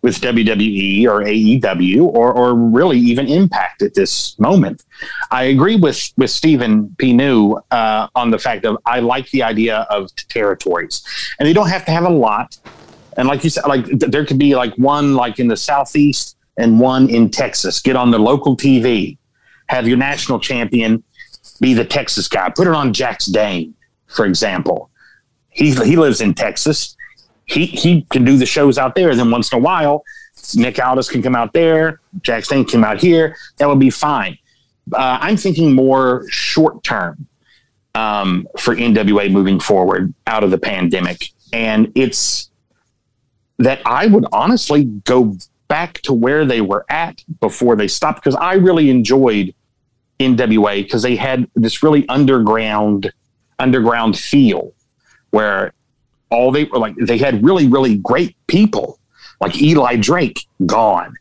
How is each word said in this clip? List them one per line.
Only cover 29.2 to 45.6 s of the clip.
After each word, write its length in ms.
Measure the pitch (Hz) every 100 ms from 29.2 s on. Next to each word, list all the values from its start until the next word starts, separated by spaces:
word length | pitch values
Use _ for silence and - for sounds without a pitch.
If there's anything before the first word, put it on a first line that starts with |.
| 120
once 220 | 117 117
in 60 | 123
a 20 |
while, 440 | 139 180 147 147 - - - - -
Nick 240 | - 120 117
Aldis 240 | 127 131 127
can 120 | 127
come 140 | 123 123
out 160 | 117
there, 480 | 165 165 160 160 156 _ 190
Jack 220 | - 117
Stain 200 | - 139
can 160 | 123 120
come 40 |
out 160 | 110 104
here. 360 | 180 165 160 - - -
That 100 | 143
would 100 | 143
be 120 | 135
fine. 480 | - 147 139 98 - _ _ _ _ -
Uh, 260 | - 131 127
I'm 160 | 165 208
thinking 380 | 196 160 165
more 500 | 131 131 131 127 127 -
short 540 | - - - 160 -
term, 440 | - 110 87 - - _ _ _ _ _ _
um, 520 | 113 110 104 95 90 - -
for 160 | -
N 200 | 110 120
W 260 | 110 101 104
A 80 | 101
moving 320 | 98 95 95
forward 520 | - 98 92 92 92 - -
out 160 | 110
of 80 | 101
the 80 | 92
pandemic. 720 | - 98 87 92 87 87 - _ _
And 400 | 117 113 107 110
it's 560 | 127 131 - - - - _ _ _ _ _ _ _ _ _ _ _
that 220 | 123 135 113
I 200 | 123 208
would 180 | 202 -
honestly 520 | 104 151 240 - 147
go 520 | 135 104 - 127 117 92 - _